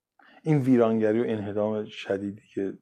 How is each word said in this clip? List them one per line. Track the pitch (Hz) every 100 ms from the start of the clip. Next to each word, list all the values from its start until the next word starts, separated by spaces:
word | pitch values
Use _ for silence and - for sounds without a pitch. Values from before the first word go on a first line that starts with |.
| _ _ _ -
این | 160 151
ویرانگری | 127 123 113 110 110 110
و |
انهدام | 117 110 104 104 104 107 107
شدیدی | - - 98 101 98 _
که | - 98 -